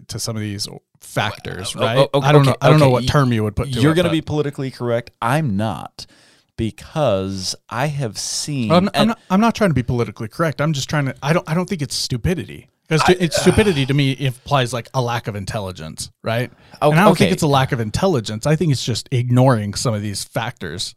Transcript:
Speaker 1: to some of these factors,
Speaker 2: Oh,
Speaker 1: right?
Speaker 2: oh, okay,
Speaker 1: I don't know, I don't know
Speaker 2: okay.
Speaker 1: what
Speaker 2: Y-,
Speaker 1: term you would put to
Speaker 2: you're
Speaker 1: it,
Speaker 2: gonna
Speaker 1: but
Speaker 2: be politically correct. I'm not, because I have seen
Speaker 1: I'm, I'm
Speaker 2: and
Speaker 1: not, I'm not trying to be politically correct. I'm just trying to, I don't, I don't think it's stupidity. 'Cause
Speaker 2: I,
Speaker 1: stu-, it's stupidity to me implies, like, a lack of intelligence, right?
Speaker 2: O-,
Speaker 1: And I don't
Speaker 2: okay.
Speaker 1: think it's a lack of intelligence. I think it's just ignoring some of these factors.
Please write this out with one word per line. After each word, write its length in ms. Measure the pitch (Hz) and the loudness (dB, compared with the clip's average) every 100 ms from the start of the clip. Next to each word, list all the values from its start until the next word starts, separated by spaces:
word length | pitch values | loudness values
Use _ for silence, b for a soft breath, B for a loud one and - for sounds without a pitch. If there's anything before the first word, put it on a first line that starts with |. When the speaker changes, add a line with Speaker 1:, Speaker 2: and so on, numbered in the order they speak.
| - | -12
Speaker 1:
to 120 | 110 | -10
some 160 | - 110 | -8 -6
of 60 | |
these 260 | 107 101 - 90 _ _ | -6 -8 -10 -12 _ _
factors, 720 | - - 107 - - 87 - - | -10 -4 -4 -4 -10 -10 -8 -4
Speaker 2:
Oh, 40 | |
Speaker 1:
right? 160 | 123 123 | 0 2
Speaker 2:
oh, 200 | 139 143 | 2 2
okay, 80 | 139 | 6
Speaker 1:
I 40 | |
don't 140 | 151 135 | 6 6
know, 100 | 120 | 4
I 80 | 139 | 4
don't 100 | 156 | 6
know 60 | 139 | 6
Speaker 2:
okay. 80 | |
Speaker 1:
what 100 | 123 | 4
Speaker 2:
Y-, 40 | 127 | 2
Speaker 1:
term 240 | 147 131 | 2 2
you 100 | 117 | 0
would 120 | 107 101 | -2 -4
put 160 | 131 | -6
to 80 | 123 | 0
Speaker 2:
you're 120 | 147 | 2
Speaker 1:
it, 40 | 156 | 2
Speaker 2:
gonna 140 | 170 | 2
Speaker 1:
but 40 | |
Speaker 2:
be 80 | 160 | -2
politically 500 | 151 151 143 139 135 | -2 -4 -4 -4 -8
correct. 400 | - 123 117 - - | -6 -2 -2 -4 -6
I'm 340 | 117 143 156 98 | -2 0 0 -2
not, 480 | 110 80 - - - b b b b - | -2 -4 -10 -16 -20 b b b b -6
because 1000 | 113 - - 160 143 98 95 98 92 - - | -6 -6 -8 -2 2 2 0 -6 -6 -10 -8
I 180 | 110 151 | -4 -4
have 300 | 143 123 98 | -4 -6 -6
seen 540 | - - - 143 113 | -8 -6 -6 -4 2
Speaker 1:
I'm, 160 | 170 196 | 2 2
I'm 40 | |
Speaker 2:
and 140 | - 214 | 0 0
Speaker 1:
not, 100 | 220 - | -2 -2
I'm 120 | 185 | 2
not 140 | 226 - | 2 2
trying 140 | 208 | 0
to 20 | 131 | 0
be 80 | |
politically 440 | 127 123 110 - 110 | 0 -2 -4 -6 -10
correct. 340 | - 165 - | -4 -4 -2
I'm 120 | 151 | -2
just 160 | 143 131 | -2 -2
trying 160 | 156 139 | -2 -2
to, 100 | 120 | -4
I 120 | 135 | 0
don't, 140 | 170 - | 0 0
I 40 | |
don't 140 | 160 180 | -2 -2
think 140 | 196 | -4
it's 140 | 139 - | -6 -6
stupidity. 760 | - 127 151 175 90 71 - _ - | -4 -4 -2 -4 -6 -14 -20 _ -2
'Cause 100 | 160 | 2
Speaker 2:
I, 120 | - | 4
Speaker 1:
stu-, 40 | 180 | 4
it's 180 | 175 - | 2 2
stupidity 440 | 185 170 208 151 131 | 4 4 4 2 2
to 80 | |
me 180 | 143 139 135 | 2 0 0
implies, 540 | 135 120 - 143 120 | -4 -4 -2 0 0
like, 160 | 120 - | -4 -6
a 80 | - | -4
lack 260 | 120 117 113 | -2 -2 -6
of 80 | 101 | -8
intelligence, 760 | 98 117 95 90 78 - - _ | -6 -8 -8 -10 -12 -12 -14 _
right? 300 | - 113 120 - B B | -4 -4 -4 -10 B B
Speaker 2:
O-, 100 | 151 | 2
Speaker 1:
And 80 | 156 | 4
I 40 | |
don't 100 | 208 | 6
Speaker 2:
okay. 120 | 185 - | 4 2
Speaker 1:
think 60 | |
it's 80 | 185 | 2
a 40 | 160 | 2
lack 240 | 139 131 | 2 2
of 80 | 131 | -2
intelligence. 640 | 110 - 196 147 107 110 147 | -4 -2 0 0 -2 -4 0
I 100 | 156 | 2
think 140 | 180 | 2
it's 100 | 131 | 0
just 240 | - 107 - | -2 -6 -2
ignoring 600 | 123 123 123 131 117 101 | -2 2 4 6 4 0
some 200 | 98 131 | -4 -2
of 80 | 107 | -2
these 220 | 104 98 - | -4 -8 -8
factors. 680 | - 113 - 87 80 - | -6 -6 -8 -10 -8 -10